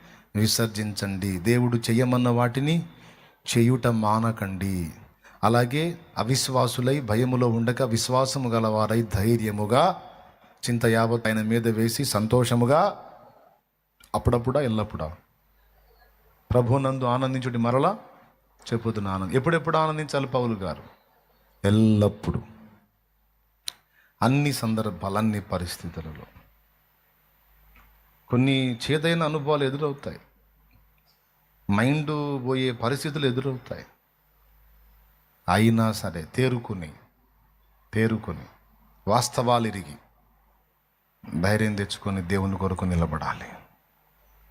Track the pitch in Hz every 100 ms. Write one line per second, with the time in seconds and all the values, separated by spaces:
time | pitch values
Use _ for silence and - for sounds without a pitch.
0 | - - _ 104 107 - 113 104 107 101
1 | 101 95 98 92 90 120 123 120 117 117
2 | 127 123 123 120 120 120 147 165 170 -
3 | - - - _ - 120 117 127 123 113
4 | 107 110 113 113 98 95 98 92 82 -
5 | - _ - - 104 120 123 143 170 170
6 | - - 107 131 - 127 123 - 123 143
7 | 123 107 127 127 123 113 117 120 131 113
8 | - 127 131 139 127 113 113 107 104 113
9 | 113 98 107 117 107 104 104 123 175 -
10 | - - - _ _ _ - 120 117 113
11 | 113 117 110 110 107 117 113 110 113 -
12 | 143 104 110 123 120 120 120 147 202 -
13 | - - - - _ _ _ _ _ _
14 | - 110 - 131 120 131 135 110 104 -
15 | 78 85 _ _ _ _ _ _ _ _
16 | _ _ _ _ - 123 120 135 135 135
17 | 127 123 131 131 123 120 117 127 160 220
18 | - - _ _ _ _ - 117 113 107
19 | 98 95 95 127 123 165 156 160 156 151
20 | 151 143 135 127 123 107 92 78 - -
21 | _ _ _ _ _ _ 101 107 110 107
22 | 101 - - - - - - - _ _
23 | _ _ _ _ _ _ - - _ _
24 | _ _ 110 139 143 135 113 110 107 90
25 | 98 101 110 104 95 92 87 - 87 82
26 | 80 76 - - - _ _ _ _ _
27 | _ _ _ _ _ _ _ - - _
28 | _ _ - 123 131 135 127 117 - 151
29 | 165 170 156 156 139 151 135 139 151 139
30 | - 82 _ _ _ _ _ _ _ _
31 | _ _ _ _ _ _ - 98 120 151
32 | 147 151 147 139 123 131 131 117 113 139
33 | 160 147 139 120 135 127 - - - _
34 | _ _ _ _ _ _ _ _ _ _
35 | _ _ _ _ - 95 113 113 110 107
36 | 101 85 80 - 127 123 120 98 80 -
37 | _ _ _ _ _ _ _ _ _ 110
38 | 110 110 107 80 67 - _ _ _ _
39 | - 113 120 - 120 120 113 101 80 71
40 | _ _ _ _ _ _ _ _ _ _
41 | _ _ - 80 90 107 107 104 98 -
42 | 104 98 87 101 95 98 95 92 95 87
43 | 82 78 71 67 - - - _ _ _
44 | _ _ _ _ _